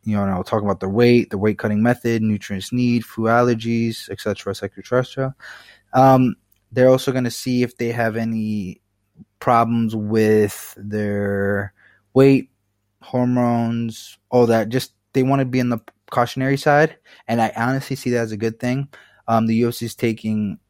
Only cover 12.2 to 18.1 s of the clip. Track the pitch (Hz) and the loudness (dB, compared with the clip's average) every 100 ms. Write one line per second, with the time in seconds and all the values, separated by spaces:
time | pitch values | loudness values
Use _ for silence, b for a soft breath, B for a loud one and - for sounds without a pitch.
12.2 | 135 135 - _ _ _ _ _ - 123 | 6 4 0 _ _ _ _ _ -6 -2
13.2 | 123 123 120 120 117 117 117 110 - - | 0 0 0 0 -2 -4 -6 -10 -20 -20
14.2 | _ 127 226 226 107 127 - _ _ 135 | _ 2 4 2 0 -4 -6 _ _ -2
15.2 | 131 139 131 127 123 117 - _ _ - | 2 0 0 0 -2 -4 -8 _ _ -2
16.2 | 120 - 135 139 156 143 156 - b b | -2 -2 -2 0 2 4 2 -2 b b
17.2 | - 117 113 - 117 135 - 135 127 | -4 -2 -2 -2 -2 -2 -6 -6 -4